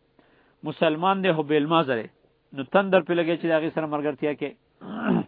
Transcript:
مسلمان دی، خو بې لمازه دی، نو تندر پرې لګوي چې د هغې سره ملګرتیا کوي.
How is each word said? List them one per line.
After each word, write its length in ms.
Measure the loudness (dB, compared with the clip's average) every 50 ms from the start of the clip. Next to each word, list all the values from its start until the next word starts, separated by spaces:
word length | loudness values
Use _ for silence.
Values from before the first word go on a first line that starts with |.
| _ _ _ _ _ _ _ _ _ _ _ _ -10
مسلمان 600 | -10 -4 0 0 0 0 2 0 0 0 2 2
دی، 80 | 2
خو 120 | 2 2 0
بې 140 | 2 2 0
لمازه 340 | 2 4 2 2 2 2 -2
دی، 120 | -4 -4 -8 -14 _ _ _ _ _ _ _ -10
نو 80 | -10 -10
تندر 380 | 0 2 2 2 4 2 2
پرې 140 | 2 2 0
لګوي 220 | 0 0 0 -2 -2
چې 80 | 0 0
د 60 | 0
هغې 140 | 0 0 -2
سره 200 | -4 -4 -4 -4 -4
ملګرتیا 380 | -2 -2 -4 -4 -2 -4 -4 -4
کوي. 200 | -4 -6 -8 -8 _ _ _ _ _ -16 -14 -10 -6 -2 0 0 0 0